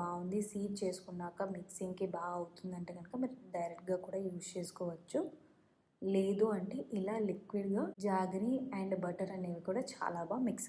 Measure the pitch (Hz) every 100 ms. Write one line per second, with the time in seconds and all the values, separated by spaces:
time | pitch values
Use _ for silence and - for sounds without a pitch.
0 | 175 175 180 208 208 202 202 202 185 185
1 | - 180 175 - 196 175 - - 185 185
2 | 185 170 175 175 175 - 185 180 175 175
3 | 170 247 254 - - 175 170 170 180 185
4 | 185 190 190 175 - 180 175 - 180 160
5 | - 285 381 - - - _ _ _ -
6 | 190 196 196 196 220 202 180 254 - 208
7 | 190 220 202 - - 202 196 208 330 -
8 | 202 190 185 185 226 262 254 196 190 185
9 | 180 175 190 185 180 170 190 208 254 -
10 | 175 170 170 233 240 -